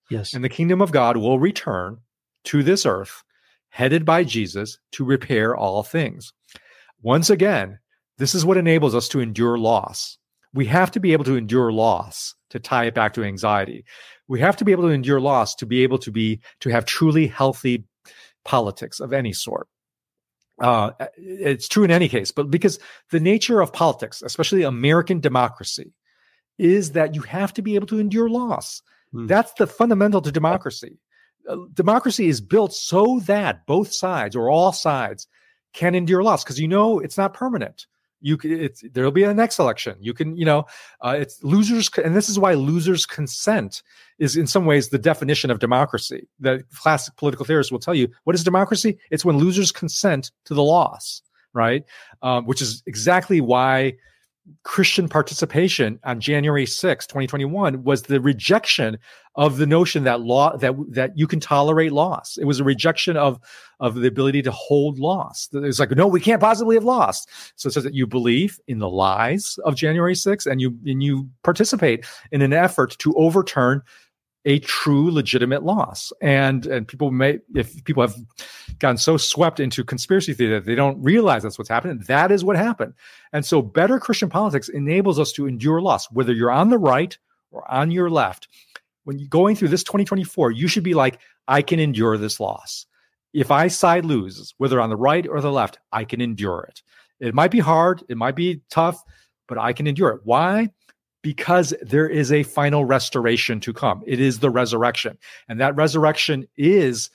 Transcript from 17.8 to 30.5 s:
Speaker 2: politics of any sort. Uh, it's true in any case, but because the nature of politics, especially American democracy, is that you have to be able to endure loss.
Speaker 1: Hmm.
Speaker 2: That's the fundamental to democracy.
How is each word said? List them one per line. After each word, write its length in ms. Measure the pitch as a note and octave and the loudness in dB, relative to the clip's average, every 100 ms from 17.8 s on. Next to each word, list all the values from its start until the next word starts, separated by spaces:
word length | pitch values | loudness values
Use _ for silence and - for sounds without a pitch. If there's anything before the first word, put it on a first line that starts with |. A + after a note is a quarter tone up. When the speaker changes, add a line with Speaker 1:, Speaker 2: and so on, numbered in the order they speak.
| - _ _ - _ _ | -6 _ _ -20 _ _
Speaker 2:
politics 560 | - C3 G#2 - A#2 - | -2 0 0 -6 -14 -12
of 120 | C3+ | -4
any 220 | C3+ A#2+ | -4 -4
sort. 340 | F#2 - - - _ _ _ _ _ _ _ _ - | -6 -8 -10 -12 _ _ _ _ _ _ _ _ -2
Uh, 320 | B2 A#2 G#2+ - - - | 0 2 0 -6 -14 -14
it's 500 | F#3 F#3+ D#3 B2 - | -16 -6 -4 -4 -2
true 160 | G#3 | 2
in 80 | F#3+ | 4
any 160 | E3+ D#3+ | 4 2
case, 240 | A#2+ F#2+ | 0 -4
but 180 | - D3 | -6 -2
because 300 | E3+ G3+ - - - _ | 0 0 -2 -12 -20 _
the 100 | E3 | 0
nature 400 | E3+ A3 - A3 | 2 2 2 2
of 140 | E3+ | 2
politics, 480 | - E3 - A2 - | 0 0 0 -8 -12
especially 420 | B2 - D#3+ F#3+ | -10 -4 0 2
American 560 | D3 A#2+ C#3 E3 E3+ F3 | 0 0 2 2 2 -2
democracy, 760 | C#3 B2+ B2 A#2+ - - - _ _ _ _ _ _ - | 0 2 0 -2 -12 -12 -14 _ _ _ _ _ _ 0
is 360 | E3+ G3+ E3 | 2 2 0
that 200 | D#3+ D#3 | 0 0
you 80 | D3+ | -2
have 320 | - F#3 G3 | -8 -6 -4
to 80 | - | -4
be 140 | G#3+ G3+ | -4 -4
able 120 | G3+ | -2
to 120 | G#3+ | -4
endure 300 | G#3 A3 A#3 | -2 0 0
loss. 520 | A#3+ A#3+ D#3 - - _ _ _ | -2 -4 -6 -8 -16 _ _ _
Speaker 1:
Hmm. 160 | A#2+ A2+ | -10 2
Speaker 2:
That's 240 | G3+ A3+ | 2 2
the 140 | - G3+ | -2 -2
fundamental 540 | - A#3 G3 G#3 G3+ | 2 2 4 4 2
to 100 | D3 | 0
democracy. 640 | D3+ D#3+ | 0 0